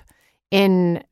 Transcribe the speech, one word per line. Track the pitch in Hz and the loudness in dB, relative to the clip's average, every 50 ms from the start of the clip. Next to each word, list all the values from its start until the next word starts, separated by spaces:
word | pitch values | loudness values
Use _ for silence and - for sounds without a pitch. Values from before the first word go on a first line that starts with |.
| - _ _ _ _ _ _ _ _ - | -20 _ _ _ _ _ _ _ _ -4
in | 202 196 196 190 185 185 180 175 170 - - - | -2 0 2 2 2 2 0 0 -2 -4 -8 -8